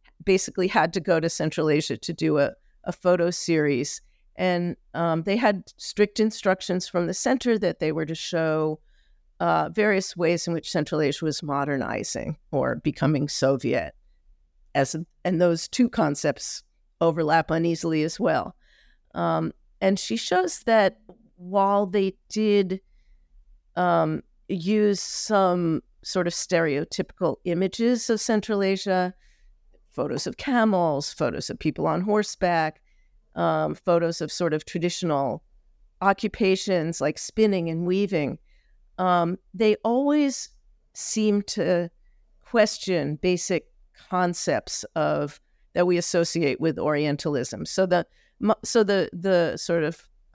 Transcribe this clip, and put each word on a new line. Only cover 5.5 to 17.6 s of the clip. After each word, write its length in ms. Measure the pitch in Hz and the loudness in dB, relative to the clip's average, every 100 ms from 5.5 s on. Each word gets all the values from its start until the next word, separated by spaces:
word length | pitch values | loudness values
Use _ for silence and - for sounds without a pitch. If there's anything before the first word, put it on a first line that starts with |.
| 196 - - | 0 -6 -16
strict 440 | - - 208 - | -6 0 0 2
instructions 680 | 220 - 190 190 - 185 - | 0 0 0 0 -2 -4 -2
from 180 | 180 170 | -2 -2
the 60 | |
center 460 | 185 247 254 247 220 | -2 0 0 0 0
that 220 | 185 - | 0 -2
they 120 | 156 | -2
were 140 | 156 156 | -2 -6
to 80 | |
show, 640 | 165 - 165 160 156 156 156 _ _ _ _ _ - | -8 -4 -2 0 0 -2 -4 _ _ _ _ _ -4
uh, 280 | 170 160 160 | 0 0 0
various 480 | 165 214 196 - 175 | 0 2 2 -2 -2
ways 300 | 165 170 - | 0 0 -2
in 80 | |
which 160 | 165 - | -4 -2
Central 320 | 170 156 156 | -4 -2 0
Asia 240 | 147 - 156 | 0 0 -4
was 160 | 135 | -4
modernizing 960 | 151 143 143 139 - 110 101 - - 156 _ | -4 -2 -2 -2 -4 -6 -6 -6 -8 -10 _
or 260 | 139 131 127 | -2 -2 -2
becoming 520 | 147 - 143 147 147 | -4 0 0 0 -2
Soviet. 640 | - 135 135 139 127 82 - _ _ _ _ _ _ _ | 0 0 0 -2 -2 -4 -12 _ _ _ _ _ _ _
As, 220 | 143 135 160 170 _ | -2 -2 -4 -10 _
and 160 | 175 170 | -2 4
those 280 | 175 165 - | 4 2 -2
two 220 | - 240 | 0 2
concepts 720 | - 156 143 151 139 - - - _ _ - | 2 0 0 -2 -2 -8 -12 -16 _ _ 0
overlap 480 | 165 160 151 165 160 | 0 2 2 2 2
uneasily 540 | 165 | 0